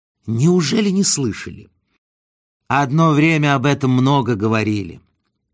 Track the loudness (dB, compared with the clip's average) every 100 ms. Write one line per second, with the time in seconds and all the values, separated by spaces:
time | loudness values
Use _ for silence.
0 | _ _ -8 0 2 2 0 0 0 0
1 | 0 0 -4 -6 -12 -16 -20 _ _ _
2 | _ _ _ _ _ _ -4 -2 0 2
3 | 2 4 2 2 0 0 0 0 0 2
4 | 2 0 0 -2 -2 0 -2 -4 -6 -14
5 | _ _ _ _ _